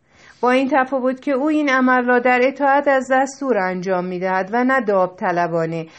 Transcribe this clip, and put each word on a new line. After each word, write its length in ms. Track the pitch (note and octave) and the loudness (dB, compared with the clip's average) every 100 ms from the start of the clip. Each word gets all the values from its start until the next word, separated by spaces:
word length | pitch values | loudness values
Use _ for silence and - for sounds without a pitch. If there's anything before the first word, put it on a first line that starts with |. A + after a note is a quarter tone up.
| _ _ - - | _ _ -20 -4
با 100 | B3 | 0
این 180 | B3+ C4 | 2 2
تفاوت 500 | D4 C4 C4+ B3 B3+ | 0 0 -2 -2 -2
که 100 | D4 | -2
او 180 | C4 D4+ | -2 0
این 200 | D4+ D4 | 0 0
عمل 360 | C4 B3+ B3+ B3 | 2 2 2 2
را 140 | B3 | 2
در 200 | B3+ B3 | 2 2
اطاعت 440 | B3+ C4+ C#4+ C#4 C#4+ | 0 0 0 2 2
از 220 | C4+ B3+ | 0 2
دستور 460 | C4 C4+ - C4+ G#3 | 0 0 -4 -2 -2
انجام 480 | F#3 F#3 F3+ F#3 F3+ | -2 -4 -4 -4 -4
می‌دهد 440 | F3+ F#3 F#3 F#3+ | -4 -2 -2 -2
و 100 | A#3 | 0
نه 180 | B3+ C4+ | 0 0
داوطلبانه 1040 | G#3 G3 F3+ F#3 G3+ F3 F3 E3 D#3+ E3 D#3+ | 0 0 0 -2 -2 0 0 -2 -2 -6 -10